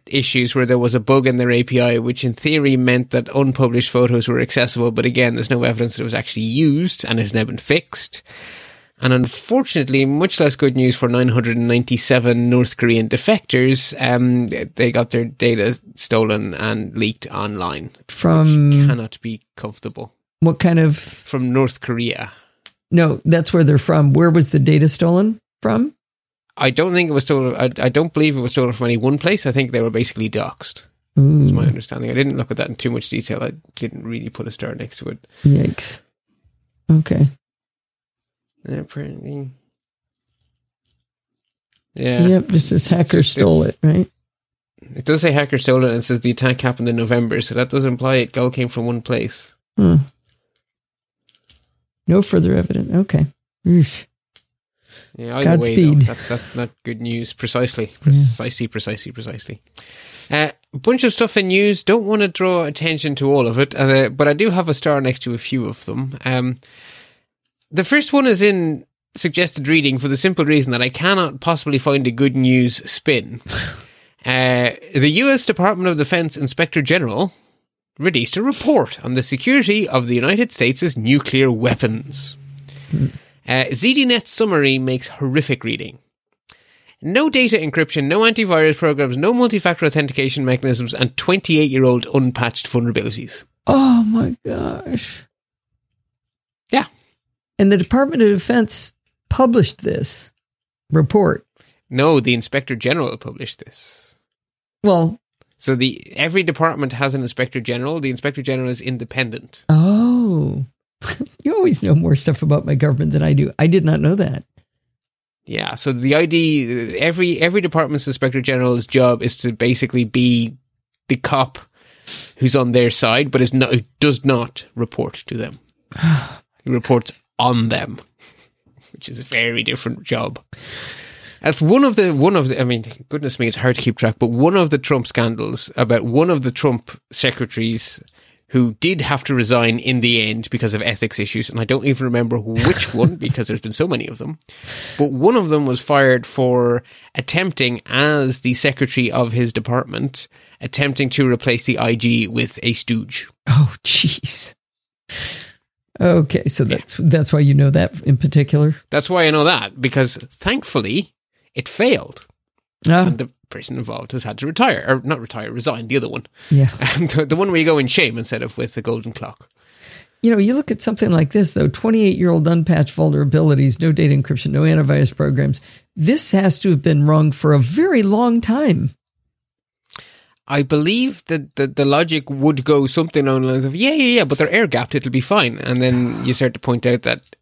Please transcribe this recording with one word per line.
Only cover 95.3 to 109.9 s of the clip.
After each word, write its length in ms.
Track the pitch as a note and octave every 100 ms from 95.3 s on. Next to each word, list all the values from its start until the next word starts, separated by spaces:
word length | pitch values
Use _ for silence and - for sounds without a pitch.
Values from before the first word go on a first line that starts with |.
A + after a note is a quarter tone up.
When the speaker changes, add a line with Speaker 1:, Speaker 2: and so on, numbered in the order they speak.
| _ _ _ _ _ _ _ _ _ _ _ _ _ _
Speaker 1:
Yeah. 180 | C4 - _ _ _ _ _ _ -
Speaker 2:
And 140 | G3
the 60 | G3
Department 460 | F3 B3 C#4 D#4+
of 60 | G#3+
Defense 640 | G3 - A#3+ G#3+ - - _ _ _ -
published 540 | - C4 A#3 - -
this 480 | - - - - - _ _ _ _ _ -
report. 540 | D#3 C#3 G#3 E3+ - _ _ _ _ _
Speaker 1:
No, 300 | C3 D3+ D3
the 140 | B2
Inspector 420 | A#2+ - C#3 C3+ A#2
General 400 | B2 D#3+ B2+ A#2+
published 420 | C3 - - -
this. 400 | - - - - _ _ _ _ _ _ _ _
Speaker 2:
Well. 360 | G#3 F3 E3 A3 _ _ _ _
Speaker 1:
So 180 | - B2+
the, 380 | B2+ - - -
every 280 | D#3+ F#3+
department 500 | E3 D3+ E3 D3 C3+
has 220 | B2+ C#3 C3+
an 80 |
Inspector 360 | B2 - B2+ C3
General. 380 | A2+ A#2+ C3+ E3
The 120 | C3+
Inspector 300 | B2 C#3+ C#3
General 260 | C3 C3 B2+
is 100 | A#2+
independent. 840 | B2+ B2 A2 C3 A#2+ A2 - - -
Speaker 2:
Oh. 960 | D#3 F3+